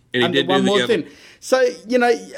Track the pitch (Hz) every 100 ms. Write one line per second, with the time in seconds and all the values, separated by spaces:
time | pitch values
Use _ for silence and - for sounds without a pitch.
0 | _ 123 120 135 156 - - - 123 -
1 | 143 - - - - 262 247 - 196 254
2 | 240 233 -